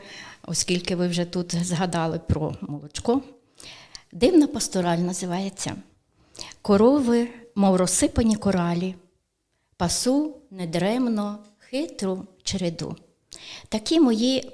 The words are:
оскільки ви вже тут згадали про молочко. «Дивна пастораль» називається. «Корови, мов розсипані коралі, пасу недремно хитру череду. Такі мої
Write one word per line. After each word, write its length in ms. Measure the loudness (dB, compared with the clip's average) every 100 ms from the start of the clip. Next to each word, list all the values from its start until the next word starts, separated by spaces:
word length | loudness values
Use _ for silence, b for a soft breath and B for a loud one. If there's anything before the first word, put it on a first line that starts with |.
| B B B B -6
оскільки 500 | -4 0 0 0 0
ви 120 | 0
вже 160 | 0
тут 420 | -2 -2 -4 -2 -2
згадали 540 | -2 -2 0 -2 -2 -2
про 260 | -2 -2 -6
молочко. 640 | -10 -10 -10 -8 0 0 0 -16 _ B B B B B B
«Дивна 340 | 0 4 6 4
пастораль» 520 | 2 -4 -2 0 2
називається. 760 | 0 -2 -4 -4 -6 -6 -8 -8 -14 _ _ _ B B B B
«Корови, 640 | 2 6 6 6 4 2 0 -6 -8
мов 220 | 2 4 4
розсипані 600 | 2 2 0 2 2 2
коралі, 580 | 2 0 0 -2 -4 -8 _ _ _ _ _ _ _ -4
пасу 600 | -2 0 2 2 0 -6 -16
недремно 880 | -10 -4 -2 0 0 0 0 -4 -6 -14 _
хитру 680 | -8 -6 -6 -4 -4 -4 -8 _
череду. 540 | -6 -4 -4 -4 -8 -10 _ _ _ B B B B
Такі 320 | -6 0 4
мої 400 | 4 4 2 0 -4